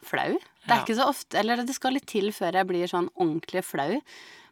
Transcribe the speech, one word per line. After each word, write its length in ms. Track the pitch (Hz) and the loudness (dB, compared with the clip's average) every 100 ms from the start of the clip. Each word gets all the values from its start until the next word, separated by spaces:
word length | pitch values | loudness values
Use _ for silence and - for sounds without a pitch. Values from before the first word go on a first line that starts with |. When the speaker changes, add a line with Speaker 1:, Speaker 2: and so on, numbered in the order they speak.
Speaker 1:
flau. 320 | - 139 143 | -4 -2 0
Det 380 | 311 - _ - | -2 -6 _ 2
er 60 | 226 | 2
Speaker 2:
Ja. 20 | |
Speaker 1:
ikke 160 | - 226 | 2 2
så 140 | 262 | 2
ofte, 260 | 269 - 170 | 0 -2 -2
eller 220 | 214 240 | 0 0
det 140 | 247 262 | -2 -4
skal 160 | 262 | -2
litt 140 | 269 - | -2 -2
til 240 | 214 202 | -2 0
før 240 | 208 180 180 | 0 0 2
jeg 100 | 190 | 2
blir 220 | 180 180 | 2 0
sånn 220 | 180 180 - | 0 -2 0
ordentlig 400 | 170 160 - 185 | 0 0 -2 -4
flau. 360 | - 156 143 247 - - - - - | -2 -2 0 -2 -4 -16 -20 -20 -18